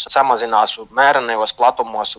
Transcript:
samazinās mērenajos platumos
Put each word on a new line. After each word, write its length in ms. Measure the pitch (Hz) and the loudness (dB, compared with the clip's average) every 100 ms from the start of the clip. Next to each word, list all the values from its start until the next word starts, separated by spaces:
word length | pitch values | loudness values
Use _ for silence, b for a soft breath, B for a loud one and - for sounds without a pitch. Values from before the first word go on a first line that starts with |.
| - | -4
samazinās 680 | 139 135 117 117 110 113 - 107 | 0 2 0 0 0 0 -2 -8
mērenajos 640 | 127 139 143 120 110 107 | 0 2 2 0 -2 -2
platumos 600 | - 120 123 117 110 104 | 0 2 2 -2 -4 -6